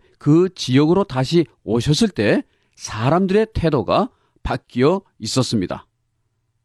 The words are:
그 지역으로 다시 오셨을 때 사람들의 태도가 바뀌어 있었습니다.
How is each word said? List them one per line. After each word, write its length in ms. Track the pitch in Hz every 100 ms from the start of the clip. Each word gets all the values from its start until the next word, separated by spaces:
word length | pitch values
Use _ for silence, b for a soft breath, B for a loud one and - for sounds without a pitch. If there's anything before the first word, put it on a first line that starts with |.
| _ _
그 300 | 143 160 185
지역으로 500 | - - 127 151 180
다시 420 | 196 127 135 170 147 _
오셨을 460 | - - 143 151 226
때 340 | - 107 226 - _ _ -
사람들의 720 | - 107 123 175 190 202 220 -
태도가 540 | 165 143 87 120 254 _ _ _ -
바뀌어 540 | 131 _ 120 143 190 - -
있었습니다. 680 | 110 104 104 110 90 - - _ _ _ _ _ _ _